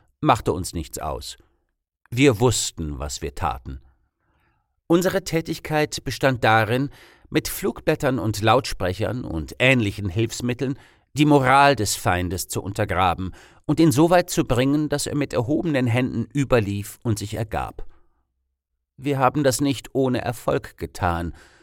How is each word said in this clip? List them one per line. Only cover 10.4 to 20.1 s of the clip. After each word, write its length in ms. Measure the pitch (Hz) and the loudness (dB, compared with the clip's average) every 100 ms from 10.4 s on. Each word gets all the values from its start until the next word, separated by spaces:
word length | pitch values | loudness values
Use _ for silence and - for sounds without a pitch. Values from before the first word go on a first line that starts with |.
| 120 123 135 139 - _ _ | -6 -4 -4 -6 -12 _ _
die 140 | 131 151 | 2 6
Moral 500 | 147 127 135 143 139 | 6 6 6 6 4
des 200 | 101 - | 0 -2
Feindes 520 | 113 90 90 87 - | 0 0 -2 -4 -6
zu 140 | - | -8
untergraben 720 | - 98 101 85 92 82 92 - - _ - | -6 -4 -2 2 2 0 -6 -10 -20 _ -4
und 140 | 151 | 4
ihn 120 | 165 | 4
so 160 | 127 165 | 6 6
weit 220 | 180 175 | 4 2
zu 140 | - | -2
bringen, 440 | 156 117 131 147 151 | 0 2 2 2 0
dass 180 | 143 - | -2 -4
er 80 | |
mit 200 | 143 139 | -4 -4
erhobenen 520 | - 110 151 170 139 127 | -2 -2 -2 0 0 2
Händen 400 | 117 127 90 110 | 0 0 -4 -4
überlief 640 | 143 135 123 101 101 101 - | -2 0 2 0 -4 -8 -8
und 160 | 120 107 | -4 -4
sich 160 | 107 | -4
ergab. 520 | 107 110 76 60 - - - _ _ _ _ _ _ _ _ _ - | -6 -6 -6 -6 -8 -14 -14 _ _ _ _ _ _ _ _ _ -10
Wir 200 | 135 135 | -4 2
haben 260 | 127 143 | 2 4
das 160 | 139 127 | 2 2
nicht 340 | 143 131 - | 0 -2 -4
ohne 280 | 131 131 | -2 0